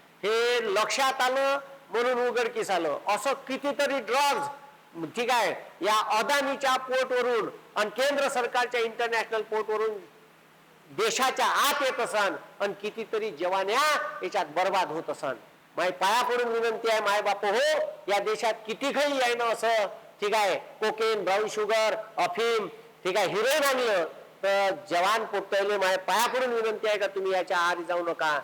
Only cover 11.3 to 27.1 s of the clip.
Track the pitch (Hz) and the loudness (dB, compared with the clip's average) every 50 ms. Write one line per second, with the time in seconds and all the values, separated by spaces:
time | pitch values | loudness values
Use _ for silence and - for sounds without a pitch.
11.3 | 262 269 240 202 170 185 240 277 294 - - 262 240 - 233 185 185 214 202 190 | 2 2 0 2 2 2 2 2 2 2 0 -2 0 -2 -4 -2 0 0 0 0
12.3 | 160 139 - - - - 196 202 196 - - 214 202 226 220 190 - 214 208 220 | 0 -4 -12 -18 -8 -4 -4 -4 -4 -4 -8 -8 -6 -8 -8 -4 -4 -4 -4 -4
13.3 | - 139 170 175 185 190 190 196 214 262 294 302 294 277 - - - - 185 180 | -4 -4 -2 0 0 0 0 2 2 2 2 2 2 0 -2 -4 -8 -6 -8 -4
14.3 | 170 202 175 147 147 165 185 196 190 190 175 151 151 165 160 - 143 - - 139 | -2 -2 -2 -2 0 0 0 2 2 0 0 0 -2 -6 -6 -6 -8 -6 -4 -6
15.3 | 127 110 - - - - - - - - 165 180 180 180 185 190 214 240 247 240 | -6 -6 -10 -20 -20 -20 -20 -10 -4 0 0 0 0 0 2 2 4 2 2 2
16.3 | 240 247 247 233 226 233 226 233 220 202 - 226 220 220 208 202 202 208 202 208 | 0 0 0 0 0 0 0 0 -2 0 0 2 2 2 2 2 0 2 2 0
17.3 | 196 202 - 208 196 233 277 302 311 302 - - - - - - 196 208 190 208 | -2 0 0 0 2 2 2 2 2 0 -2 -4 -6 -10 -4 0 0 0 0 0
18.3 | 214 214 - 226 220 220 - - 220 185 262 277 226 247 294 294 285 269 254 240 | -2 0 0 -2 -2 -2 -6 -10 -8 -4 -4 -2 0 0 0 0 2 0 0 0
19.3 | 240 233 240 233 214 - 220 226 233 220 208 185 - - - - - - 202 208 | 0 0 0 0 0 0 2 2 2 2 0 0 -4 -12 -18 -20 -10 -6 -2 0
20.3 | 202 220 208 196 165 131 - - - - 214 220 214 214 226 220 220 214 185 175 | 2 2 2 2 0 -2 -4 -10 -8 -4 -2 -2 0 0 0 0 0 0 0 0
21.3 | 190 202 214 208 - 214 214 196 220 220 220 214 190 165 160 - - - 175 175 | 2 2 0 -2 -2 -2 0 0 2 2 2 2 0 -2 -6 -8 -2 -2 -2 0
22.3 | 175 202 226 233 233 220 202 165 - - - - - - - 180 180 208 196 165 | 0 0 0 2 2 0 -2 -4 -10 -14 -20 -20 -20 -6 -4 0 2 2 2 2
23.3 | 156 196 220 254 277 311 285 277 269 254 247 233 208 185 165 156 - - - - | 2 0 2 2 2 2 2 2 2 2 2 2 2 2 0 -2 -6 -14 -20 -20
24.3 | - - - 196 196 196 196 196 190 185 - - 160 175 180 190 214 226 220 185 | -14 -4 0 0 2 4 2 2 0 -2 -4 -2 0 2 2 4 2 0 0 -2
25.3 | 202 196 - - 208 196 196 202 208 202 190 185 190 185 185 - 185 208 233 240 | -4 -4 -4 0 0 0 2 2 0 2 2 2 2 0 0 0 2 2 2 2
26.3 | 233 254 254 247 233 226 220 220 214 214 - 214 208 202 202 196 | 2 0 0 0 0 0 0 -2 -2 -2 0 -2 0 0 -2 -2